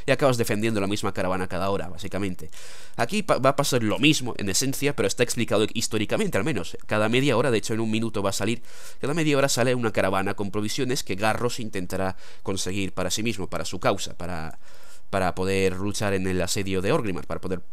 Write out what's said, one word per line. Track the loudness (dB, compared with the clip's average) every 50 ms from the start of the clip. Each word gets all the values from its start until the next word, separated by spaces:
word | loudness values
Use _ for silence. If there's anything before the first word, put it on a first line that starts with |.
| 0
y | 2
acabas | 2 4 4 4 4
defendiendo | 4 2 2 2 2 2 2 2 2
la | 2
misma | 2 0 0 0 0 0
caravana | 0 2 2 0 0 0
cada | -2 -2 0 0 0
hora, | 0 0 -2 -4
básicamente. | -4 -4 -4 -4 -2 -2 -2 -2 -2 -4 -6 -6 -6 -6 -6 -6 -6 -6 -6 -4 -2
Aquí | 0 0 0 0 0
pa-, | 2 2 2 4
va | 4 4
a | 4
pasar | 2 2 2 2 2 2
lo | 2 2 4
mismo, | 4 4 4 2 0 -4 -4
en | -2 -2
esencia, | -2 0 0 0 -2 -2 -2 -2 -2 0
pero | 0 0
está | 0 2 2 0
explicado | 0 0 0 0 0 2 2 2 0 0
históricamente, | -2 -2 -2 0 -2 0 0 0 0 0 0 0
al | 0 0
menos. | 0 -2 -2 -4 -4 -6 -6 -4
Cada | -2 0 2 2 2
media | 2 2 4 4 2
hora, | 2 2 2
de | 2
hecho | 0 0 0 -2
en | -2
un | 0 0
minuto | 0 0 0 -2 -2 0 0
va | 0
a | 0
salir, | 0 0 0 -2 -2 -4 -6 -6 -6 -6 -6 -6 -4
cada | -4 -2 0
media | 0 2 4 4
hora | 4 4 4
sale | 4 2 2 2 2
una | 2 2 2
caravana | 2 2 2 2 2 2 0 0 0
con | -2 -2 -2
provisiones | -2 -2 -2 0 0 -2 0 0 0 -2 -2
que | -2 -2
Garros | 0 2 2 2 2 0 -2 -2 -2
intentará | -4 -4 -4 -4 -2 -2 -2 0 0 0 -2 -4 -4 -6 -6 -4
conseguir | -2 -2 -2 -2 -2 -2 0 0 -2 0 0
para | -2 -2 0
sí | 0 0 0
mismo, | 0 0 -2 -2 -2
para | -2 -2 -2
su | -2 -2 0
causa, | 0 0 0 0 -2 -4 -4
para, | -4 -4 -4 -4 -4 -4 -4 -4 -6 -6 -6 -6 -6 -6 -6 -6 -6 -4 -2
para | 0 2 2 2 0
poder | 0 0 2 2 2 2 2 2
luchar | 0 0 -2 0 0 0 0 0
en | 2 2
el | 2 2 2
asedio | 0 0 0 0 0 0 0 0
de | 2 2
Orgrimmar, | 2 2 0 -2 -2 -4 -4
para | -4 -4 -4
poder | -2 -2 -4 -4 -4 -4